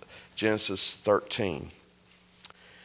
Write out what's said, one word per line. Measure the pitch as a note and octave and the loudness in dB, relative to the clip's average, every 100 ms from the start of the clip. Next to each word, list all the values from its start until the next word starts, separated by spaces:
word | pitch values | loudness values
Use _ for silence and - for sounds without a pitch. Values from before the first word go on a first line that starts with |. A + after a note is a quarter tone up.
| - - - - | -20 -20 -16 -2
Genesis | A2 G#2+ - F#2+ - - | 2 2 0 0 -2 0
thirteen. | G#2+ G2+ - - G2 C#2+ E2 - _ _ _ _ _ _ - - - - | 2 2 2 -4 -2 -4 -10 -18 _ _ _ _ _ _ -20 -20 -20 -20